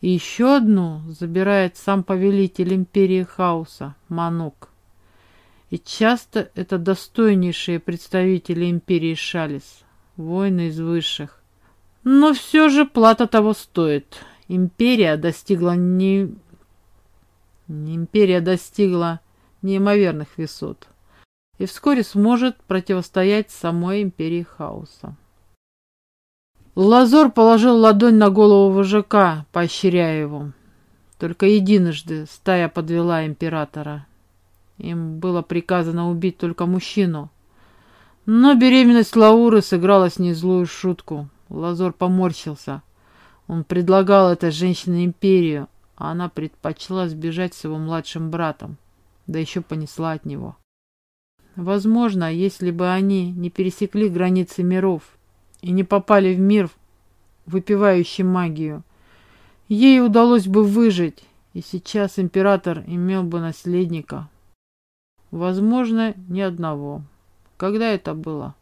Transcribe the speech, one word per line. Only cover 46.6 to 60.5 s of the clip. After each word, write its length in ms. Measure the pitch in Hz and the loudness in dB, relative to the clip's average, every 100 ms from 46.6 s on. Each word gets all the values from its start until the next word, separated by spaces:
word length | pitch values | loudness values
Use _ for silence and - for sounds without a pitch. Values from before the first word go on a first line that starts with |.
| 165 160 - 190 180 | -10 -10 -10 -6 -6
сбежать 440 | 156 160 165 180 | -6 -8 -6 -8
с 120 | - 160 | -8 -10
его 120 | 156 | -8
младшим 520 | 160 165 - 165 160 | -6 -8 -8 -10 -8
братом, 480 | 175 165 151 - 151 _ _ _ _ - | -6 -6 -6 -14 -18 _ _ _ _ -12
да 120 | 160 | -8
ещё 220 | 160 - | -6 -8
понесла 520 | 165 160 156 - 165 | -8 -10 -10 -8 -8
от 100 | 156 | -8
него. 320 | - 143 120 - _ _ _ _ _ _ _ _ _ - | -10 -12 -14 -18 _ _ _ _ _ _ _ _ _ -12
Возможно, 760 | 175 202 202 226 240 190 165 | -4 -2 0 2 0 0 -4
если 380 | 165 190 185 180 | -2 -4 -2 -6
бы 180 | 170 180 | -4 -2
они 420 | 185 196 196 180 | 0 0 -2 -4
не 180 | 180 175 | -6 -10
пересекли 580 | - 185 - 202 208 214 | -4 -6 -4 -6 -2 -2
границы 560 | 175 180 185 175 - | 0 0 0 -2 -4
миров 400 | 180 185 190 175 - _ _ _ _ _ | -2 0 0 -2 -8 _ _ _ _ _
и 100 | 175 | -4
не 120 | 185 | -2
попали 500 | 185 202 190 208 190 | 0 -2 4 4 4
в 60 | 185 | 2
мир, 300 | 190 208 175 _ _ _ _ _ _ _ - | 2 2 0 _ _ _ _ _ _ _ -8
выпивающий 800 | 180 180 208 202 185 170 - | -8 -2 2 4 2 0 -2
магию, 600 | 185 185 175 156 156 151 170 _ _ _ _ _ _ _ _ | -2 0 -2 -6 -8 -10 -16 _ _ _ _ _ _ _ _
ей 320 | 214 262 262 | 4 6 6
удалось 480 | 240 214 240 240 | 6 4 6 4
бы 160 | 190 | 4